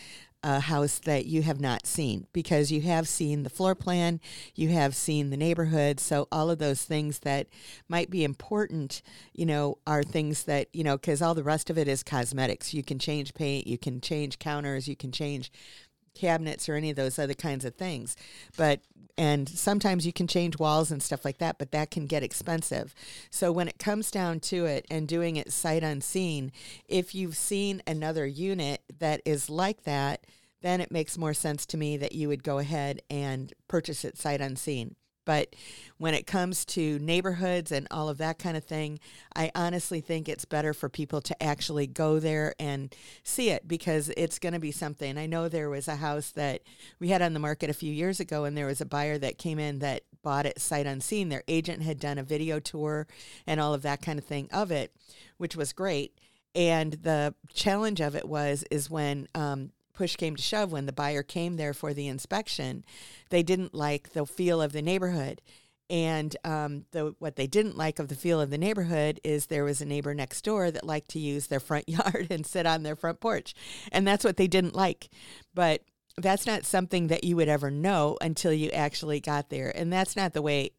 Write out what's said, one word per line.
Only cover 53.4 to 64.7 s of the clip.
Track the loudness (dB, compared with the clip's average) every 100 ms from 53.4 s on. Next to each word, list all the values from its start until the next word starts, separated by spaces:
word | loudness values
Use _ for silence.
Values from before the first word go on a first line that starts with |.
| -2
and | 2
all | 2
of | 2
that | 0 -4
kind | -4 -6
of | -4
thing | -6 -2
of | -2 0
it, | 0 -4 _ -20 -20 -20 -8
which | -8 -4
was | -6
great. | -2 -2 -2 -4 _ _ _ _
And | 2 4 4 2
the | -2 2 2 2 -4 -10
challenge | 0 2 4 2 0
of | 0 -2
it | -4
was, | -2 0 0 -2
is | -2 -2
when, | -2 0 -2 -4
um, | -4 -2 -4 -8 _ _
push | -4 -2 0
came | -2 -2
to |
shove, | -2 0 0
when | -2 -4
the |
buyer | -2 0 0
came | -2 -4 -2 -2
there | -4
for | -4 -4
the | -4 -4
inspection, | -6 -4 -4 -2 -4 -4 -6 -12 -20 -20 -18 0
they | 2
didn't | 4 2 0
like | -2 0 0 -2
the | -4 -4
feel | 0 2 4
of | 2